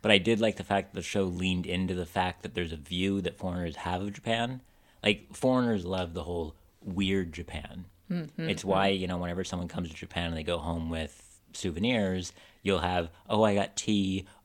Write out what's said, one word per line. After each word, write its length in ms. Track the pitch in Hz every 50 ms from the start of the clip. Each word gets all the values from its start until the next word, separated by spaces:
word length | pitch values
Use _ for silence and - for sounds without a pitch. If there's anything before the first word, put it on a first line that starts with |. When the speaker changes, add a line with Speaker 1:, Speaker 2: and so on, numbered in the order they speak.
Speaker 1:
but 100 | - 113
I 60 | 104 98
did 200 | 87 107 117 104
like 160 | 113 110 -
the 80 | - 95
fact 280 | - 101 98 95 -
that 60 | - 95
the 20 |
show 220 | 87 - - 101 95
leaned 420 | 92 90 87 92 92 92 90 87
into 280 | - 90 90 92 90 92
the 120 | 90 87
fact 360 | 82 - 98 90 90 85 -
that 120 | - - -
there's 180 | - 87 82
a 40 | 80
view 440 | 78 71 - 90 87 92 98 98 98
that 140 | 90 87 -
foreigners 400 | - - 92 87 90 87 82 78
have 240 | - - 90 90 90
of 100 | 98 104
Japan. 480 | 101 - - 117 113 117 117 120 131 127 - _ _ _ _ _ _ _
Like, 320 | - 104 104 - - - -
foreigners 500 | - - 131 127 127 123 120 113 101 85
love 300 | 90 95 92 90 85 82
the 80 | 90
whole 320 | 76 80 90 85 82 78 - - _ - _ _
weird 500 | - 98 90 92 98 92 98 98 92 85
Japan. 540 | 78 - 87 - - 78 - - - 90 90 - - _ _ -
Speaker 2:
Mm-hmm, 400 | 180 175 160 147 - - 160 160
Speaker 1:
It's 140 | 98 80
Speaker 2:
mm-hmm. 60 | - 95
Speaker 1:
why, 180 | 95 95 95 98
you 200 | 98 95 92 90
know, 100 | 92 87
whenever 240 | 87 87 87 90 92
someone 220 | - - 90 87 82
comes 200 | - - 90 85
to 60 | 80
Japan 340 | - - - - 87 87 85
and 80 | 82
they 60 | 80 78
go 140 | 80 87 82
home 300 | 78 85 82 82 82 80
with 380 | 82 80 80 76 - - - - - - _ _
souvenirs, 800 | - - - 95 80 82 101 120 127 113 101 95 92 92 90 - - - - - - _
you'll 180 | _ 95 98 87
have, 300 | 80 90 90 90 85 82 - - - -
"Oh, 140 | 113 107
I 120 | 110 107 101
got 220 | 101 98 - -
tea. 500 | - - - 107 101 98 95 95 98 98 - - - _